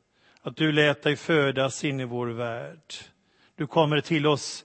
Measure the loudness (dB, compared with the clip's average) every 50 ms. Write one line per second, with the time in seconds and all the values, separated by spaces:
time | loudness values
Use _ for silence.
0 | _ _ _ _ _ _ _ _ -12 -12 -4 -2 0 2 4 4 4 4 2 2
1 | 0 -2 -2 0 0 2 2 4 4 2 2 0 -2 -2 -2 -4 -4 -4 -4 -4
2 | -6 -6 -6 -4 -4 -4 -4 -4 -6 -6 -6 -8 -10 -12 -14 -18 _ -18 -16 -16
3 | -16 -20 _ _ _ _ _ _ _ _ _ -10 -10 0 2 4 4 4 2 0
4 | 0 0 0 2 4 2 2 2 -2 -8 -12 -14